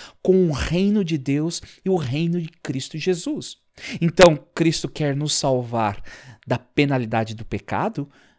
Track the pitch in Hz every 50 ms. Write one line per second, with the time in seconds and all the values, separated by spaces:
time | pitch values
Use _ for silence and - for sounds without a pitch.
0 | - - - _ - 190 185 185 185 165 143 127 - - 160 180 196 202 208 214
1 | 190 160 165 143 127 139 139 147 156 170 165 - - - - - - 190 190 170
2 | 143 117 135 156 170 170 170 175 160 160 - _ - - 123 135 - - - 156
3 | - 185 180 170 - 294 302 - - - - _ _ _ _ - - - 240 -
4 | 165 165 - - 180 170 151 147 - _ - - 165 165 160 - - - - -
5 | 151 143 139 143 151 147 - - - 135 131 123 120 113 117 113 110 101 101 -
6 | - - - - - 131 - - - 127 123 - - _ - 156 143 143 139 127
7 | 120 110 117 113 110 110 110 110 - - 104 98 - - 101 104 165 226 226 143
8 | 143 - _ _ _ _ _